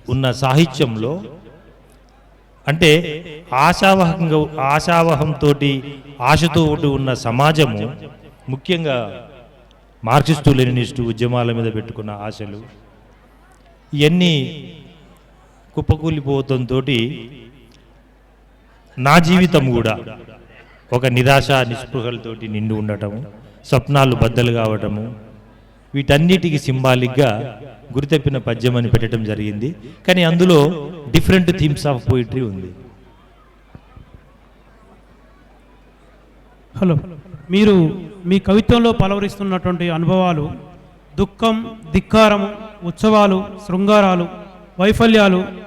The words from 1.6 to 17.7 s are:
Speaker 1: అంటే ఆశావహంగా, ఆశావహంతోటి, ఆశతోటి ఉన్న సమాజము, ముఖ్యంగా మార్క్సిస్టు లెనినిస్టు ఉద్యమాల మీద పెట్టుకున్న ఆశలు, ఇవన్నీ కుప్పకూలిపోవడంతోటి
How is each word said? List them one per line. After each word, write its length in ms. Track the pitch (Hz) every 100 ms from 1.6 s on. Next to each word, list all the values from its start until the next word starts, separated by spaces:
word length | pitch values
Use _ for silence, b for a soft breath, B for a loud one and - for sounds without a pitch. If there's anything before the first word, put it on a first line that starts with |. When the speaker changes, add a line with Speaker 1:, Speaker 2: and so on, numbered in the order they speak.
| - _ _ _ _ _ _ _ _ _ -
Speaker 1:
అంటే 580 | 156 165 156 170 151 170 151 175
ఆశావహంగా, 1080 | 127 156 180 196 190 170 160 165 156 151 156
ఆశావహంతోటి, 1300 | 135 151 175 170 165 143 156 139 147 139 143 135 139 139 - -
ఆశతోటి 680 | 123 151 165 156 156 147 143
ఉన్న 260 | 135 131
సమాజము, 840 | 123 117 123 147 160 135 104 107 - - - - - -
ముఖ్యంగా 800 | 135 - 170 156 127 107 127 110 131 120 - _ _ _ - 110
మార్క్సిస్టు 440 | 139 151 151 147
లెనినిస్టు 520 | 131 127 123 120 -
ఉద్యమాల 500 | 117 110 120 123 120
మీద 220 | 117 113 110
పెట్టుకున్న 360 | 110 107 107
ఆశలు, 720 | 104 107 107 107 107 104 - - _ _ _ _ _ _ _ _ _ -
ఇవన్నీ 800 | 147 151 180 180 147 131 156 - - - - - - _ _ _ _ _ -
కుప్పకూలిపోవడంతోటి 1600 | - 156 160 151 135 139 131 131 120 131 139 120 117 131 117 135 113 117 113